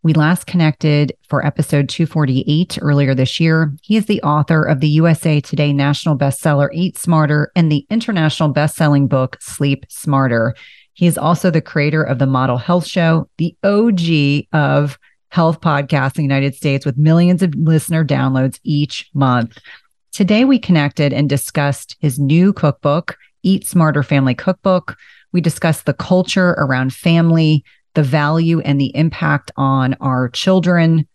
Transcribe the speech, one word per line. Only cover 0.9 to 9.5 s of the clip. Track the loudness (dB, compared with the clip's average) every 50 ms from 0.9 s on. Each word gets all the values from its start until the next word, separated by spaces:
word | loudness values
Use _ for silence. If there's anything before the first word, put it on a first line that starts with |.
| 2 2 0 -2 -4 _ _
for | _ -4 -2 -2
episode | -2 -2 -2 -4 0 0 0 0 -2
two | -2 -4 -4
forty-eight | -2 0 -2 0 0 0 -2 0 0 0 0 0 -2 -6 -6
earlier | -2 0 2 2 2 2 2
this | 0 0 -2 0 0
year. | 0 2 2 2 0 -2 -4 -10
He | _ 0 0
is | 0 2
the | 0 -2 -2
author | 0 0 0 0 0 2 2 0
of | 2 0 0 0
the | 2 2
U | 2 4 4
S | 4 2 2 0
A | 0 0 0
Today | -2 -4 -4 -2 0 0 0
national | 0 0 0 0 0 0 -2 0
bestseller, | 0 0 -2 -2 -2 0 0 2 2 0 0
Eat | -2 -4 -4 -4 -4
Smarter, | -6 -2 0 2 2 2 2 0 0 -2 0 _
and | 0 2 2
the | 0 -2 -2 _
international | -4 -4 -2 -2 -2 0 0 -2 0 0 -2 0 0
bestselling | 0 -2 -2 -2 0 0 2 2 2 2 2
book, | 0 0 -2 -2 -6 _
Sleep | -18 -18